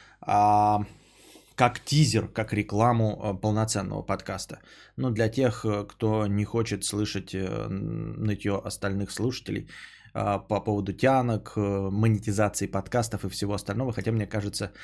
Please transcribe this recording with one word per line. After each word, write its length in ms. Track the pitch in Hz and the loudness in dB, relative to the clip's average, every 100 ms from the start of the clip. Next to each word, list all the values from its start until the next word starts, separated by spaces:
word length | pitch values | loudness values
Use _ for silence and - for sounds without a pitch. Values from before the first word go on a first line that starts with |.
| - _ | -20 _
а, 640 | - 104 104 104 104 104 104 - _ _ - - - - | 0 4 6 6 4 2 -2 -10 _ _ -20 -20 -14 2
как 240 | 120 - | 2 2
тизер, 480 | - 143 139 107 110 | 0 4 6 4 0
как 260 | - 110 | -4 -2
рекламу, 500 | 104 104 101 117 117 | -2 0 2 4 4
э, 380 | 110 - 107 95 | 2 0 -4 -2
полноценного 640 | - 107 110 101 95 101 98 | 0 2 0 -2 -4 -6 -4
подкаста. 540 | 98 - 95 - - - - - - | -4 -4 -8 -10 -14 -16 -20 -16 -6
Но 120 | 131 | -2
для 180 | 110 110 | 2 0
тех, 360 | 123 127 113 110 | 4 2 2 -2
э, 200 | 104 104 | -2 -4
кто 400 | - 110 107 104 | -2 0 2 2
не 160 | 101 | 0
хочет 400 | 101 117 113 101 | 0 0 -2 -2
слышать, 500 | - 104 107 98 - | -2 -2 -2 -4 -6
э, 120 | 92 95 | -6 -4
н-, 720 | - 107 98 107 110 110 110 | -4 -4 -6 -4 -6 -6 -4
нытье 440 | 107 98 101 98 - | -2 -2 -2 -2 -4
остальных 460 | - 101 98 98 | -6 -4 -2 -4
слушателей, 560 | - 110 - - 104 110 - - - - | -2 -4 -4 -6 -6 -6 -16 -20 -20 -10
э, 340 | - 104 98 - | -4 -2 -2 0
по 140 | 104 | -2
поводу 300 | - 104 98 | 2 0 -2
тянок, 600 | 95 131 131 123 107 - 107 | 2 4 4 2 -2 -2 -2
э, 340 | 101 98 98 | 0 0 0
монетизации 800 | 101 113 104 107 101 104 - 95 | 2 4 4 0 2 2 0 -2
подкастов 540 | 98 - 120 113 101 95 | -4 -2 -2 0 -4 -6
и 40 | |
всего 240 | - 101 | -4 -4
остального, 400 | 101 - 107 131 | -4 -4 -2 -2
хотя, 180 | 104 104 | -2 0
мне 160 | 113 101 | 0 0
кажется, 440 | 107 101 - 98 - | -2 -4 -4 -6 -8